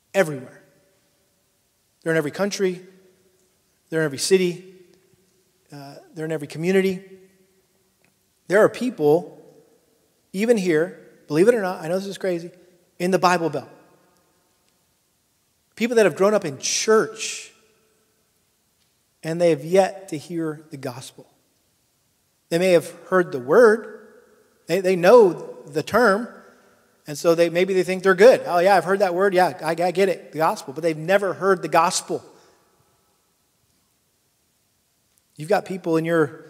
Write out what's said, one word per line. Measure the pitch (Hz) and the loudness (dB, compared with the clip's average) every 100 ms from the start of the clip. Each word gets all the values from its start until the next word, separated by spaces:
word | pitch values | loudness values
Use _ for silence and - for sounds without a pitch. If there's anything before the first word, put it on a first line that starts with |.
| _ | _
everywhere? | 196 160 135 123 - _ _ _ _ _ _ _ _ _ _ _ _ _ _ | -2 -2 -4 -14 -20 _ _ _ _ _ _ _ _ _ _ _ _ _ _
They're | 165 | -4
in | 160 | -2
every | 147 | -4
country. | 156 202 196 190 175 - _ _ _ _ _ _ _ _ _ _ | -6 -6 -2 -4 -4 -14 _ _ _ _ _ _ _ _ _ _
They're | 160 | -4
in | 156 | -4
every | 139 | -4
city. | - 190 180 165 - - _ _ _ _ _ _ _ _ _ | 0 0 0 -6 -16 -20 _ _ _ _ _ _ _ _ _
Uh, | 143 139 147 381 | -20 -20 -20 -20
they're | 196 160 | -12 -8
in | |
every | 156 143 | -8 -8
community. | 151 170 190 190 185 - - _ _ _ _ _ _ _ _ _ _ _ _ - | -6 0 0 0 -4 -12 -20 _ _ _ _ _ _ _ _ _ _ _ _ 0
There | 196 | 4
are | 185 | 4
people, | - 247 - 147 165 175 - - _ _ _ _ _ _ _ _ | 2 -8 -2 2 2 -2 -16 -20 _ _ _ _ _ _ _ _
even | 190 226 226 | -4 0 0
here, | 180 156 180 - - _ _ | 2 0 -2 -8 -20 _ _
believe | 151 208 | 2 2
it | 240 | 2
or | |
not, | 185 190 | -4 -8
I | 160 | -6
know | 185 | -8
this | 196 | -8
is | 180 | -8
crazy, | 196 175 175 - _ _ _ _ | -6 -6 -10 -20 _ _ _ _
in | 180 | -2
the | 180 | 0
Bible | 180 180 165 | 2 0 -2
Belt. | 143 - - _ _ _ _ _ _ _ _ _ _ _ _ _ _ _ _ _ _ _ - | -6 -12 -20 _ _ _ _ _ _ _ _ _ _ _ _ _ _ _ _ _ _ _ -6
People | 233 226 | 0 2
that | 196 | 2
have | 143 | 2
grown | 196 | 0
up | 208 165 | 0 -4
in | 131 | -8
church, | - - 220 220 151 - - - - _ _ _ _ _ _ _ _ _ _ _ _ _ _ _ _ _ | -6 -4 2 2 2 -6 -12 -12 -18 _ _ _ _ _ _ _ _ _ _ _ _ _ _ _ _ _
and | 156 170 | -8 0
they | 175 | 2
have | 147 | 0
yet | 156 185 190 - - | 2 2 2 -4 -12
to | 151 | -12
hear | - 170 160 151 - | -10 -8 -8 -10 -16
the | 139 | -14
gospel. | 131 123 - - - _ _ _ _ _ _ _ _ _ _ _ _ | -14 -14 -18 -20 -20 _ _ _ _ _ _ _ _ _ _ _ _
They | 165 | -2
may | 190 | 2
have | 170 - - - | 2 0 -12 -2
heard | 185 165 | -2 -2
the | 139 | -6
word. | 123 190 233 233 - - - - _ _ _ _ - | 2 6 6 4 -4 -18 -20 -20 _ _ _ _ -6
They, | 180 | -2
they | 185 185 | 0 2
know | 175 247 196 156 - - - | 6 8 6 2 -12 -18 -10
the | 147 | -8
term. | - 208 233 196 240 - - _ _ _ _ _ - | -2 2 2 2 -4 -14 -20 _ _ _ _ _ -16
And | 147 | -2
so | 175 165 | 0 2
they, | 170 | 2
maybe | 165 190 | 0 0
they | 185 | 0
think | 175 185 | -2 0
they're | 190 180 | 0 6
good. | 233 180 147 | 6 6 2
"Oh, | 175 | 0
yeah, | 185 190 | 4 2
I've | |
heard | 160 196 | 2 0
that | 190 | 0
word. | 175 202 | 0 2
Yeah, | 180 175 131 | 2 2 0
I, | 156 | -6
I | 165 180 | -2 -2
get | 170 196 | 0 -2
it, | 165 - | -2 -10
the | 147 | -4
gospel." | 165 214 - | -2 -2 -10
But | 135 | -6
they've | 165 156 | -4 -4
never | 160 202 196 | 0 0 0
heard | 139 190 185 | -2 -2 -2
the | 160 | 0
gospel. | 165 170 - - 147 - _ _ _ _ _ _ _ _ _ _ _ _ _ _ _ _ _ _ _ _ _ _ _ _ _ _ _ _ _ _ - | 2 2 -2 -6 -10 -10 _ _ _ _ _ _ _ _ _ _ _ _ _ _ _ _ _ _ _ _ _ _ _ _ _ _ _ _ _ _ -20
You've | 151 | -4
got | 190 - | -4 -4
people | 185 175 160 | -10 -2 -2
in | 165 | 0
your | 170 143 - - | 0 0 -4 -20